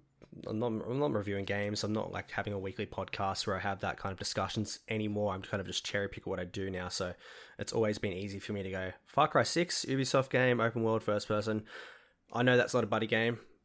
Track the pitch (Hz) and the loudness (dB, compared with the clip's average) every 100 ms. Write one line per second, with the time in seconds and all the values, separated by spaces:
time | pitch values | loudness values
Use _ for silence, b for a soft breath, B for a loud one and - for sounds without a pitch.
0 | - _ - - - 107 120 110 104 127 | -12 _ -20 -14 -6 -2 -2 -2 -2 0
1 | 147 117 104 98 98 101 104 104 104 107 | 2 0 0 -2 -2 -2 0 -2 0 0
2 | 95 90 - - 101 101 95 - 101 - | -2 -6 -6 -4 -4 -4 -6 -6 -6 -6
3 | 95 - 98 98 - 95 101 98 98 - | -6 -2 -2 0 -2 -2 -2 -2 -4 -4
4 | 98 92 - - 95 - 104 - - 110 | -6 -6 -4 -2 -2 -2 -4 -6 -6 -2
5 | 107 104 104 92 - 101 90 - - 104 | -2 0 0 -2 -4 -4 -4 -6 -2 -2
6 | 101 - - 92 90 101 95 92 90 - | -2 -6 -6 -4 -4 -4 -4 -4 -4 -2
7 | 90 90 B B B - - 120 107 107 | -4 -4 B B B -8 -2 2 2 2
8 | 104 90 101 98 - 104 95 95 92 - | -2 -4 -4 -6 -4 -4 -4 -4 -4 -8
9 | - - 151 139 120 160 175 - - 135 | -4 2 4 4 4 2 0 0 0 0
10 | 131 139 131 123 127 120 113 117 113 110 | 4 2 4 4 4 4 2 2 2 2
11 | 107 104 - 107 107 107 104 B B B | 2 0 2 0 2 0 -2 B B B
12 | B B _ 117 127 123 - 123 110 110 | B B _ 2 6 6 6 4 2 2
13 | 110 113 117 117 - - | 2 4 2 0 -6 -20